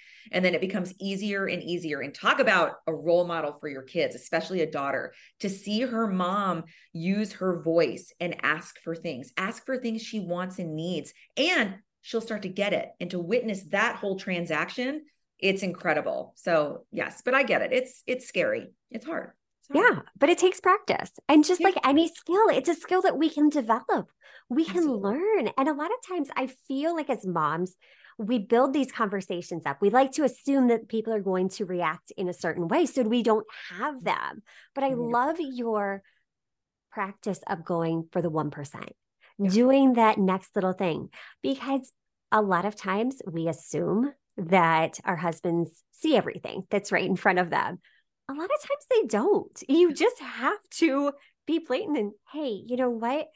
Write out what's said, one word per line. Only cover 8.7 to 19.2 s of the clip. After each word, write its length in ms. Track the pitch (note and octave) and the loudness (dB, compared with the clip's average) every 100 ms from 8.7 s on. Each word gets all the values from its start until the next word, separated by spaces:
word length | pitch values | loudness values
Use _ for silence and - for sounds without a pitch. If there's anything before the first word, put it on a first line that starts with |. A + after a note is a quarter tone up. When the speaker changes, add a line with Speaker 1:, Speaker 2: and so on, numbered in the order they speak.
| - | -14
Speaker 1:
for 160 | E3+ E3 | -10 -8
things, 360 | E3 B2 - - | -8 -10 -10 -6
ask 280 | G3 A3+ | -6 -6
for 120 | - B3+ | -6 -6
things 260 | A#3+ A3 | -4 -6
she 160 | - A3 | -6 -8
wants 400 | E3+ F3 F#3 F#3 | -6 -6 -6 -8
and 160 | E3+ | -8
needs. 380 | D#3 E3+ E3 - - _ - | -6 -4 -6 -8 -16 _ -2
And 400 | E4 E4+ G3+ F#3+ _ _ | 0 2 -2 -6 _ _
she'll 200 | - A3+ | -8 -6
start 220 | A3 G#3 | -6 -8
to 60 | F#3+ | -8
get 240 | F#3+ G3+ | -4 -2
it, 160 | E3+ - - | -2 -4 -10
and 120 | F3 | -8
to 100 | F3+ | -6
witness 420 | E3+ A#3+ A3 F#3 E3+ | -2 -2 0 -6 -4
that 260 | G3+ A#3 - | 0 0 -2
whole 220 | G3+ F#3+ | -6 -6
transaction 840 | - F3 E3 D3+ E3+ - B3+ D4+ - _ _ - | -4 -4 -2 -2 -4 -4 -6 -6 -10 _ _ -4
it's 180 | G3 F#3+ | 0 0
incredible. 720 | F#3+ - F3 D3+ - - - - | -2 -4 -2 0 0 -4 -8 -8
So 500 | F#3 D#3+ D3 - - | 0 2 2 -4 -12
yes, 320 | - - - | -8 -8 -6
but 100 | B3 | 0
I 80 | C4+ | 2
get 180 | A#3+ D3 | 2 2
it. 100 | - | 2
It's, 300 | B3 B3+ - - | 0 -2 -8 -6
it's 200 | B3+ - | -6 -4
scary. 460 | - C3+ A2 - _ _ | -2 0 -2 -6 _ _
It's 140 | A#3+ D4 | -14 -8
hard. 240 | E4 | -8